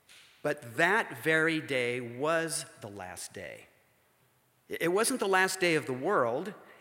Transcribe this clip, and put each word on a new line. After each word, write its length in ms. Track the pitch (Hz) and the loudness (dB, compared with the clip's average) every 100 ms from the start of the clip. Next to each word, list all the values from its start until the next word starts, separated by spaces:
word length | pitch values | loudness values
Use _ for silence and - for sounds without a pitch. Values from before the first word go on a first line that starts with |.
| _ - - _ | _ -20 -20 _
But 360 | 151 147 120 113 | -6 -4 -4 2
that 440 | 175 220 - 135 | 4 4 0 -2
very 400 | 147 160 160 160 | 2 4 4 0
day 400 | 131 131 120 123 | 0 -2 0 -2
was 640 | 120 120 147 165 165 147 147 - | -6 -4 0 0 0 -4 -8 -12
the 100 | 110 | -12
last 440 | 101 90 90 - | -10 -12 -12 -12
day. 340 | 101 78 55 - _ _ _ _ _ _ _ _ _ - | -12 -12 -14 -18 _ _ _ _ _ _ _ _ _ -10
It 240 | 101 165 | -2 0
wasn't 280 | 190 226 254 | 2 2 0
the 80 | 202 | 2
last 320 | 190 185 - | 4 4 2
day 160 | 175 156 | 2 2
of 100 | 127 | 0
the 80 | |
world. 640 | 127 151 196 120 127 190 - - - | -4 0 2 2 0 -4 -10 -16 -16